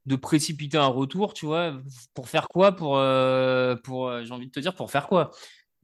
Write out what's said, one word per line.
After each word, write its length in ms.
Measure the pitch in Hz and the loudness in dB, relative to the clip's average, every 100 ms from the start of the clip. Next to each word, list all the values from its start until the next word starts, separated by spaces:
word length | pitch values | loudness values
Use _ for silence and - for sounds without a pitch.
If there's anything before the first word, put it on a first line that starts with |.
| 135 | -4
de 100 | 135 | -4
précipiter 640 | - 156 147 147 147 156 | 0 0 0 -6 -2 2
un 80 | 135 | 2
retour, 480 | 127 135 185 202 | 2 -2 -2 -4
tu 140 | - 151 | -4 -4
vois, 340 | 160 170 131 139 127 - | -2 -4 -6 -14 -18 -18
pour 160 | - 123 | -16 -4
faire 180 | 160 - | -2 0
quoi, 260 | 175 196 | 4 4
pour, 260 | 190 151 135 | 4 0 2
euh... 760 | 135 131 131 131 131 127 127 120 | 4 4 4 4 2 2 0 -2
pour, 340 | 131 127 127 | -6 -6 -6
euh... 140 | 120 | -8
j'ai 100 | 117 | -10
envie 120 | 123 123 | -12 -10
de 60 | |
te 80 | 143 | -6
dire, 160 | 175 175 | -6 -6
pour 160 | 113 | -2
faire 160 | 143 - | -2 2
quoi ? 240 | 185 143 - - - _ _ | 0 0 -6 -20 -20 _ _